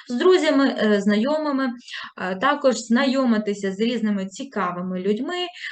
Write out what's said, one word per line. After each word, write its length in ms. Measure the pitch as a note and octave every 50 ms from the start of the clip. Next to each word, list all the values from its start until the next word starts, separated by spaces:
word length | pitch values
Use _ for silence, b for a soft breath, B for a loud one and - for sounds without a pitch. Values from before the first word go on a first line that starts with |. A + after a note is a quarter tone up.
| B -
з 40 | A#3+
друзями, 640 | A#3+ E4 F#4 F#4 F4 D4 D#4 C#4+ C4+ C#4 B3+ - - -
е, 180 | G#3+ G#3 G3+
знайомими, 680 | G3 G#3 G#3 G#3 A3 C#4 D4+ D#4 D#4 D4 C#4 C4 C4+ B3+ A#3+ A#3+ B B B B B B B -
е, 140 | F#3+ F#3 F#3
також 400 | F#3+ A3 C#4 D4 C#4 C#4+ C4+ A#3
знайомитися 960 | - - - A3+ B3 C#4 C4+ A#3+ C4+ C4 B3 A3+ A#3 A3 G#3 G3+ G3 G3 F#3+
з 80 | F#3+ F#3+
різними 460 | A3+ A#3 B3+ A3 G#3+ G#3+ G#3 G3 F#3+
цікавими 760 | G3 - - C4+ - - G#3+ F#3+ F3+ E3+ F3 F3+ F#3 F#3 F3+
людьми, 460 | F#3 G3 G#3+ A3 C4 D#4+ F4+ F4+ F4+ F4 F4+ B B B